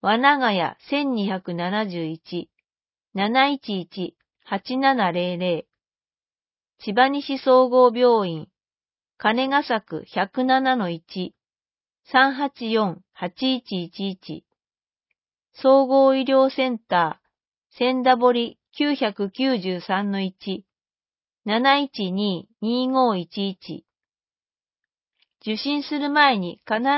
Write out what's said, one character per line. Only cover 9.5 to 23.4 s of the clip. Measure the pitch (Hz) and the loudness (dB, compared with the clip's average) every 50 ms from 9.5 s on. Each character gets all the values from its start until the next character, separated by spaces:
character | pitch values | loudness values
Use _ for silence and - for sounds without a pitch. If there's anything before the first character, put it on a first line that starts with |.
| 277 285 285 | 0 -2 -2
作 | - 240 214 - - 165 156 - | -2 -4 -4 -6 -8 -12 -12 -12
百 | - - 180 196 190 - 254 254 | -8 -4 -4 -4 -4 -2 -2 0
七 | 262 262 262 262 262 254 | 2 2 2 2 0 0
の | 240 196 175 | 0 -2 -4
一、 | 170 165 _ - - 190 180 - - _ _ _ _ _ _ _ _ _ _ _ _ _ _ | -6 -8 _ -12 -10 -8 -8 -10 -10 _ _ _ _ _ _ _ _ _ _ _ _ _ _
三 | - - 254 262 277 262 | 0 2 2 2 2 2
八 | 262 294 269 - - 240 220 | -2 -6 -6 -6 -6 -6 -2
四 | 226 220 214 185 160 180 _ _ _ | 0 0 0 0 -4 -8 _ _ _
八 | - 180 180 - - 262 262 262 | -10 -10 -8 -6 -4 -2 -2 -2
一 | 240 - - 202 180 170 | -2 -4 -8 -8 -8 -8
一 | 170 - - 196 196 | -8 -10 -8 -8 -8
一。 | 185 - - - 151 - _ _ _ _ _ _ _ _ _ _ _ _ _ _ _ _ _ _ _ _ _ _ _ | -8 -10 -12 -16 -16 -16 _ _ _ _ _ _ _ _ _ _ _ _ _ _ _ _ _ _ _ _ _ _ _
総 | - - 262 269 269 269 | -2 4 4 6 6 6
合 | 247 269 269 269 269 269 | 4 4 4 6 4 4
医 | 269 262 | 2 0
療 | 269 269 262 262 269 | 2 2 4 2 2
セ | - 269 262 262 | 0 -2 -4 -2
ン | 240 220 | -4 -6
タ | _ - 196 175 165 156 - _ _ _ _ _ _ _ _ _ _ _ _ | _ -2 0 0 0 0 -4 _ _ _ _ _ _ _ _ _ _ _ _
ー、 | - | -4
千 | 240 254 262 254 247 | -2 -2 0 0 2
田 | 262 254 233 | 2 2 4
堀 | 247 247 240 240 233 220 - _ _ _ _ | 4 2 2 2 -2 -4 -8 _ _ _ _
九 | - 294 294 285 | -2 -2 0 0
百 | 262 262 214 196 - 202 190 | 0 -2 -4 -2 -4 -6 -6
九 | - - 262 269 254 202 | -4 -2 0 0 0 0
十 | 175 185 180 175 | -2 -4 -6 -6
三 | - - 190 190 208 202 | -4 -4 -4 -2 -2 -2
の | 196 196 | -4 -4
一、 | 190 185 - _ - 196 185 196 - _ _ _ _ _ _ _ _ _ _ _ _ _ _ _ - | -4 -6 -8 _ -10 -8 -8 -8 -10 _ _ _ _ _ _ _ _ _ _ _ _ _ _ _ -6
七 | 208 214 233 254 269 277 285 | -4 -2 0 2 2 2 2
一 | 285 269 - - 202 180 180 | 0 -4 -6 -6 -6 -4 -2
二 | 196 208 202 185 160 - _ _ - | -2 -2 -2 -4 -4 -8 _ _ -8
二 | 208 220 240 247 254 262 | -6 -4 -2 -2 -2 0
五 | 262 262 254 240 202 | 0 2 2 2 0
一 | 180 165 - - 208 | -2 -6 -8 -6 -6